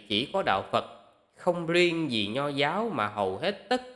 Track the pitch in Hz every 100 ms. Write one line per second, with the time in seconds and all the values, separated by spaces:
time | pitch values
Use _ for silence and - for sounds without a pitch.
0 | - 104 139 98 107 98 - 117 - -
1 | - _ _ - - 175 165 175 175 165
2 | 156 113 98 123 143 139 143 185 226 139
3 | 104 104 98 95 170 202 - 254 -